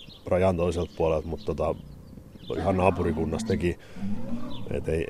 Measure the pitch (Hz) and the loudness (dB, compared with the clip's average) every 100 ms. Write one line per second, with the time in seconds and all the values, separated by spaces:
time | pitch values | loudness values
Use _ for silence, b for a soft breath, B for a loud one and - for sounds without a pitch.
0 | - - - 92 95 90 87 87 85 - | -12 -10 0 4 4 4 2 0 -2 2
1 | 80 78 80 78 - 76 78 - - - | 2 2 0 -6 -4 0 0 -2 -8 -16
2 | - - - - - - 98 92 95 90 | -18 -18 -18 -16 -8 -2 0 4 4 4
3 | 85 78 80 78 - 95 87 80 B B | 0 0 0 0 0 2 2 -2 B B
4 | 202 208 B 240 247 - - - - - | -2 0 B -2 -2 -4 -4 -4 0 0